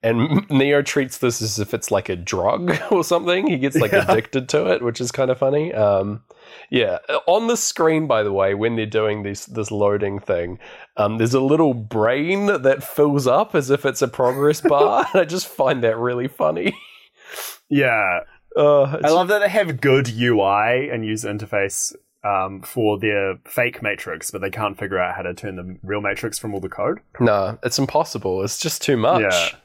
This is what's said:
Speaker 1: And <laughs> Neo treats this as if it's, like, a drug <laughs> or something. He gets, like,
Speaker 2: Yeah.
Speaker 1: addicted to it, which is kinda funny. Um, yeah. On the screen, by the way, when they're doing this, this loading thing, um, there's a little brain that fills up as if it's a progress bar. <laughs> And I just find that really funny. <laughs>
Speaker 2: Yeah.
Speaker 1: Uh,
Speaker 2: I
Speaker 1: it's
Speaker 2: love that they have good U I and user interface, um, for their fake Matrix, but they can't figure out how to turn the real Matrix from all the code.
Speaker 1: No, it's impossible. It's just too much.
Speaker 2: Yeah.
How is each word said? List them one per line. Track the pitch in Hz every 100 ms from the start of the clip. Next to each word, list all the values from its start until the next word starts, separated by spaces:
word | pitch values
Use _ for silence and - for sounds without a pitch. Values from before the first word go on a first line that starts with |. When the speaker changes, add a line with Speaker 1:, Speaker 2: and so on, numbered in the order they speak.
Speaker 1:
And | 113 117 139 151 202
<laughs> |
Neo | 139 139 147
treats | 139 - 131 -
this | 127 117
as | 110 101
if | 101
it's, | 110 -
like, | 101 -
a | 92
drug | 90 92 92 117 175 151
<laughs> | -
or | 196
something. | 160 170 175 180 285
He | 156
gets, | 139 151
like, | 113
Speaker 2:
Yeah. | - -
Speaker 1:
addicted | 110 - 135 127
to | 151 160
it, | 90
which | 120 117
is | 123
kinda | - 131
funny. | 127 135 147 160
Um, | 107 104 98 143 107 _ _ - - -
yeah. | 123 107 87 - 143 -
On | 190 226
the | 233
screen, | - - 160 156 156
by | 113
the | 104
way, | 98 98
when | 101 113 117
they're | 107
doing | 110 110 104
this, | 101 98 -
this | 110 101
loading | 107 101 101 101 98
thing, | - 90 87 90 - - - -
um, | 104 110
there's | 113
a | 131
little | 135 156 160
brain | 120 107 113 107 131 160 196 202 190
that | 131 139
fills | - - 147 143 127
up | 135 214 170
as | 131
if | 139 139
it's | -
a | 127
progress | - 127 131 143 151
bar. | 165 143 196 110 -
<laughs> |
And | -
I | 165
just | 180 -
find | - 135 135
that | 117 113
really | 120 123 127
funny. | - 156 160 - -
<laughs> | - - _ _ - - - - _
Speaker 2:
Yeah. | 143 135 113 98 87 - - _ -
Speaker 1:
Uh, | 147 147
Speaker 2:
I | 135 151
Speaker 1:
it's | 151
Speaker 2:
love | 160 180
that | 208
they | 202
have | 202 185 135
good | 147 135 123
U | 110 120 110
I | 98 101 110 127 147
and | 120 110
user | 110 110
interface, | 104 107 104 98 - - - _ _
um, | 104 98 95 98
for | 90 - 107 104
their | 107 104 98 92 -
fake | - 123 -
Matrix, | 107 101 - 80 -
but | 98
they | 95
can't | 117 107 95
figure | 101 95
out | 90 90
how |
to | 90
turn | 90 104 92
the | 90 90
real | 92 104
Matrix | 101 98 117 -
from | 107 101
all |
the | 92
code. | - 107 180 _ -
Speaker 1:
No, | 117 104 98 110
it's | 123 -
impossible. | 135 151 165 - 95 92
It's | 101 -
just | 160 -
too | - 131
much. | 113 180
Speaker 2:
Yeah. | 104 90 82 -